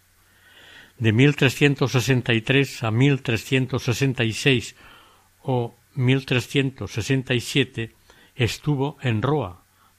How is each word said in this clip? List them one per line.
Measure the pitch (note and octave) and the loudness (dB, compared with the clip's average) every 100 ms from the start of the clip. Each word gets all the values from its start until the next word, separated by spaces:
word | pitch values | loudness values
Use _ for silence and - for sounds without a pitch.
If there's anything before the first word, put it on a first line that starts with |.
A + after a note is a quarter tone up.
| _ _ _ _ _ - - - - - | _ _ _ _ _ -20 -20 -20 -20 -4
De | A2+ | 2
mil | G#2+ C#3 C#3+ | 4 4 4
trescientos | C3+ - C#3+ C#3 B2+ | 0 2 2 2 0
sesenta | C3 A2+ B2+ A#2 | 0 2 0 2
y | A2+ | -2
tres | A2 C3+ C3+ - | 2 0 0 -2
a | A2+ | -2
mil | A2 C#3 C3+ | 2 4 2
trescientos | C3+ A2+ - C3 B2 B2+ | 0 -4 0 -2 0 -4
sesenta | - A2+ C#3 B2 | -2 0 0 0
y | A2+ | -2
seis | G#2+ D3 B2+ - - - - - _ _ _ | 0 2 0 -2 -16 -20 -20 -20 _ _ _
o | - B2+ A#2 - _ | -4 -4 -4 -8 _
mil | - B2 C3+ C3+ | -2 2 2 0
trescientos | B2+ - C#3+ C3+ - G2+ | -2 0 -2 -2 -4 -10
sesenta | - G2+ C3+ B2+ | -6 -2 -2 0
y | B2 | -4
siete | - D3 B2+ - A2+ _ _ - _ - | -2 -2 -2 -4 -10 _ _ -20 _ -2
estuvo | A#2 - - C#3+ C#3 - | -2 -2 -2 -2 -2 -4
en | C3 A2 | -2 0
Roa, | A#2+ D3+ G2+ F2+ _ _ _ | 0 -2 -4 -10 _ _ _